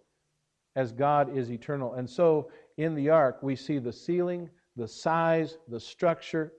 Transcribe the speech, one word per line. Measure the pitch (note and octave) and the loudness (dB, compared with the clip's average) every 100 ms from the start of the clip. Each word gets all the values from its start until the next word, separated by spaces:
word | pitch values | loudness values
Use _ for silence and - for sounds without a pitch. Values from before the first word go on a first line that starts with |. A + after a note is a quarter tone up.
| _ _ _ _ _ _ _ | _ _ _ _ _ _ _
as | - B2+ | -4 -4
God | A2+ C#3+ D3 C#3 C#3 | 0 2 4 2 0
is | A#2 | -4
eternal. | A#2 - C#3+ B2 | -6 -6 -6 -4
And | B2+ B2 | -6 -8
so | - E3+ D#3 D3 - - - | 2 4 4 0 -12 -20 -6
in | D#3+ | -4
the | D3+ C#3 | 0 4
ark, | D#3+ C3+ B2 | 6 6 2
we | C#3 | -4
see | C3 - D3 | -4 -2 -4
the | A#2+ | -4
ceiling, | A#2+ - F3 F3 F3 E3+ _ _ | -8 -4 -2 0 -4 -8 _ _
the | - A2+ | -10 -10
size, | - E3+ E3 E3 E3 D#3+ - - | -4 0 2 4 2 0 -6 -10
the | A2+ | -10
structure, | - - F3 E3 - E3 D#3 | -10 0 0 0 -2 -4 -4